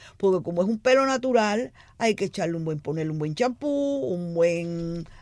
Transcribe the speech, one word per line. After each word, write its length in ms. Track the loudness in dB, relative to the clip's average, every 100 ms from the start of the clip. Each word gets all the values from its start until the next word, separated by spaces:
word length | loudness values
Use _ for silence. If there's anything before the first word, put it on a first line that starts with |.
| -20 -2
porque 260 | 2 2
como 200 | 0 -2
es 60 | 0
un 100 | 0
pelo 260 | 4 4 4
natural, 680 | 0 2 2 2 0 -4 -8 -20 -2
hay 160 | 0
que 100 | 0 -2
echarle 300 | -2 -4 -2
un 80 |
buen, 160 | -4 -4
ponerle 320 | -4 -4 -4
un 60 | -4
buen 160 | -4
champú, 340 | 0 0 0 -2
un 640 | 0 0 -2 -2 -4 -4
buen 720 | 2 2 2 -4 -6 -6 -8 -10 -12